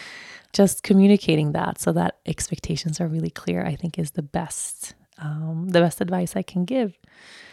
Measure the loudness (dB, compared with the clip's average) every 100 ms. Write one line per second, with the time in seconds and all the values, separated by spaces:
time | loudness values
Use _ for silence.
0 | -18 -18 -20 -20 _ 4 4 4 4 6
1 | 8 6 4 2 2 -2 -4 -2 -2 0
2 | 0 -4 -8 -6 -6 -8 -6 -4 -4 -4
3 | -4 -4 -6 -6 -4 -2 -2 -4 -6 -6
4 | -6 -6 -6 -6 -6 -8 -10 -12 -16 -18
5 | _ -12 -8 -6 -6 -6 2 4 4 0
6 | -2 -2 -2 -4 -4 -4 0 0 -2 -6
7 | _ _ -20 -20 -20